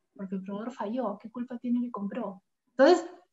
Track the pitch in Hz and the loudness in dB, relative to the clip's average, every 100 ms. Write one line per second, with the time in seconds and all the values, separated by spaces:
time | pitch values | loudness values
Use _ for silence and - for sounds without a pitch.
0 | _ - 190 196 190 202 233 - 214 247 | _ -12 -8 -8 -6 -8 -8 -8 -6 -2
1 | 226 208 226 254 240 247 247 247 240 226 | -4 -6 -12 -10 -10 -6 -2 0 -2 -4
2 | 202 247 208 190 _ _ _ - 277 349 | -6 -4 -6 -10 _ _ _ 6 8 8
3 | - - _ | 2 -14 _